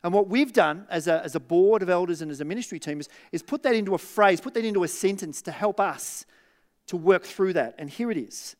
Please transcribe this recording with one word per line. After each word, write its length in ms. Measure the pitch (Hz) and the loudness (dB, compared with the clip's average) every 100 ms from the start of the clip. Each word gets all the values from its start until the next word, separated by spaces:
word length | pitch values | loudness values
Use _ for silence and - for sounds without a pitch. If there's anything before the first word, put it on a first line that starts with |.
And 100 | 170 | 2
what 140 | 196 196 | 0 2
we've 260 | 226 285 | 2 2
done 360 | 226 160 156 202 | 4 2 0 -4
as 160 | 175 156 | -4 0
a, 160 | 160 | 0
as 140 | 180 - | 0 -8
a 40 | |
board 400 | - 170 196 220 | 0 4 6 4
of 80 | 180 | 2
elders 340 | 175 180 165 | 0 0 -4
and 80 | 156 | -6
as 80 | 139 | -8
a 40 | |
ministry 360 | 147 208 233 165 | -8 -8 -8 -10
team 180 | - 151 | -8 -8
is, 100 | 147 - - | -10 -18 -10
is 100 | 170 | -10
put 220 | - 302 | -6 -2
that 140 | 285 233 | 2 2
into 180 | 196 | 2
a 40 | 185 | -2
phrase, 420 | - - 202 170 | -4 4 4 4
put 140 | 262 | -2
that 100 | 240 | -4
into 180 | 226 202 | -2 0
a 60 | 175 | 0
sentence 520 | - 190 196 165 143 | 0 -2 -2 -8 -10
to 100 | - | -12
help 260 | - 208 196 | -4 -2 0
us 480 | 196 143 - - - _ _ _ _ _ - | -2 -2 -10 -14 -18 _ _ _ _ _ -10
to 60 | 180 | -2
work 280 | 165 185 | 4 4
through 280 | - - 190 | 2 -2 0
that. 240 | 170 117 - | 0 -2 -6
And 100 | 147 | -14
here 220 | - 233 | -6 -4
it 60 | 190 | -4
is. 400 | 107 - - - | -6 -14 -18 -20